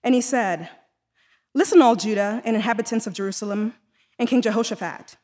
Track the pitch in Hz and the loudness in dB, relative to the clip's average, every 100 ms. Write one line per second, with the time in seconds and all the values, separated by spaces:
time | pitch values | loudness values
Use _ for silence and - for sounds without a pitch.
0 | 247 247 240 254 202 165 170 - _ _ | 2 0 2 -2 -2 -4 -8 -16 _ _
1 | _ _ _ _ _ 269 392 370 254 226 | _ _ _ _ _ -2 4 6 6 4
2 | 208 202 202 226 233 220 214 226 226 226 | 0 -2 -2 -2 -2 -2 0 -2 -2 -4
3 | 220 185 196 190 208 202 214 - _ _ | -4 -6 -6 -6 -6 -4 -6 -8 _ _
4 | _ - 240 254 220 208 233 208 175 147 | _ -6 0 2 2 -2 -4 -6 -8 -10
5 | - - | -18 -20